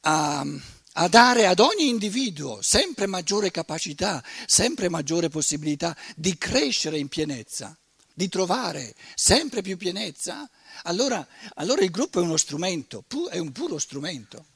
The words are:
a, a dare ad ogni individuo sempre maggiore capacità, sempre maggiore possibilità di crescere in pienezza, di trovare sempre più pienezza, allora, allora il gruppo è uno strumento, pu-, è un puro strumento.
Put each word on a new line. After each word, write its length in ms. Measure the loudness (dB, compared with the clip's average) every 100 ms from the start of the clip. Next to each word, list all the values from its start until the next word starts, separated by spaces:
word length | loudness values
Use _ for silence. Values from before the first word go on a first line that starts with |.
a, 460 | 2 2 2 -2 -4 -8 -14 -20 _
a 160 | 0 6
dare 380 | 8 8 8 6
ad 140 | 6
ogni 280 | 6 6 2
individuo 720 | 2 -2 -2 -4 -4 -8 -6
sempre 440 | 0 2 0 -2 -4
maggiore 440 | -4 -2 0 0
capacità, 720 | -2 -6 -6 -6 -4 -2 -2 -8 -14 0
sempre 420 | 2 2 0 -2
maggiore 400 | -2 0 0 0
possibilità 680 | 0 -2 -2 -2 -2 -2 -6 -14 -4
di 220 | -2 -2
crescere 600 | 0 2 2 0 -2 -2
in 100 | -4
pienezza, 680 | -4 -4 -4 -8 -10 -12 -16 _ _ _
di 160 | -4 -4
trovare 640 | 0 0 0 0 -6 -10 -14 -18
sempre 460 | 0 6 6 4 -4
più 160 | -4 -4
pienezza, 720 | -4 -4 -8 -8 -8 -8 -12 _ -20 -14
allora, 420 | -4 0 0 0 -6 -16 -20 -8
allora 280 | 0 2
il 60 | 2
gruppo 280 | 2 -2 0
è 40 |
uno 160 | 0 0
strumento, 680 | -2 -2 -4 -4 -6 -14 -10
pu-, 220 | -6 -4
è 80 | -4
un 160 | -6
puro 260 | -6 -6 -4
strumento. 680 | -6 -6 -6 -8 -12 -20 -20